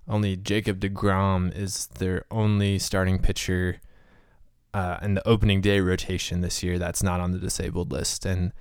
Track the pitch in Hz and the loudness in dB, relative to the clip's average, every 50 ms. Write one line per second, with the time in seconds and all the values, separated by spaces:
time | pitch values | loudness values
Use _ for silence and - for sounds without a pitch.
0 | - - 117 107 104 101 95 92 101 - 101 110 107 107 98 95 98 98 98 95 | -8 -4 -2 0 0 0 -2 -4 -2 0 0 0 0 0 -2 -2 -2 -4 -4 0
1 | - 101 95 95 98 98 95 92 90 90 - 101 101 92 - - - - - - | 2 2 4 4 4 2 2 2 0 0 -2 -4 -6 -6 -6 -8 -8 -10 -8 -6
2 | 95 92 92 82 - - - 113 107 107 104 101 101 98 98 95 - - - 95 | -4 -2 -2 -4 -6 -6 -2 0 2 2 2 2 2 2 0 0 -2 0 0 2
3 | 92 92 95 92 - - 98 - - - 92 90 92 90 87 - - - - - | 2 2 2 2 2 2 2 0 -2 0 0 0 0 0 -2 -4 -10 -20 -20 -20
4 | - _ - - _ _ _ _ - - _ _ _ _ - 101 92 90 85 - | -20 _ -20 -20 _ _ _ _ -20 -20 _ _ _ _ -6 -4 -4 -4 -4 -4
5 | - 101 98 - - 110 117 104 104 104 98 98 95 101 101 98 95 90 92 90 | -2 -2 -2 0 4 4 4 4 6 4 4 4 4 4 4 6 4 4 2 0
6 | - - 92 90 - - 87 87 87 85 - - - 90 90 87 87 87 85 - | 0 -4 -4 -4 -4 -4 -2 -2 -2 -2 -2 -2 -2 -2 -2 -2 -2 -4 -4 -2
7 | - 95 87 90 87 90 90 92 92 90 - - 92 90 85 92 90 - 65 65 | 0 0 0 0 0 -2 -2 -2 -4 -4 -4 -4 -4 -4 -4 -4 -4 -4 -4 -4
8 | - - - - - 101 92 90 90 - - - | -4 -4 -4 -4 -4 -2 -2 0 -2 -2 -4 -8